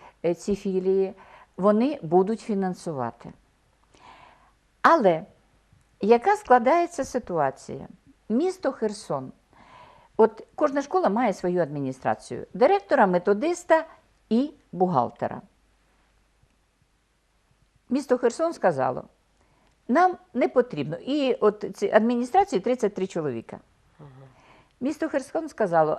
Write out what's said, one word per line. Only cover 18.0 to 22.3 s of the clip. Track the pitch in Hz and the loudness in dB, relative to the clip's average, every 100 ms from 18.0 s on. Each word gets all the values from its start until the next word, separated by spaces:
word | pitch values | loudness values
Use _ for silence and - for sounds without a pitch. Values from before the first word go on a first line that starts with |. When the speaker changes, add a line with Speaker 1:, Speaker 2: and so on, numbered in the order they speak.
| 269 247 | 0 0
Speaker 1:
Херсон | 233 233 330 | 0 0 -4
сказало, | - 190 139 127 127 - _ _ _ _ _ _ _ - | 0 0 2 -2 -4 -10 _ _ _ _ _ _ _ 0
«Нам | 277 370 359 _ | 2 2 0 _
не | 240 269 | -2 0
потрібно». | 254 247 147 147 - - | 0 0 -2 -6 -6 -4
І | 294 262 | -2 0
от | - 208 208 190 | 2 0 0 -6
ці | - 202 | -6 -2
адміністрації | 214 226 240 254 | 0 -2 -2 0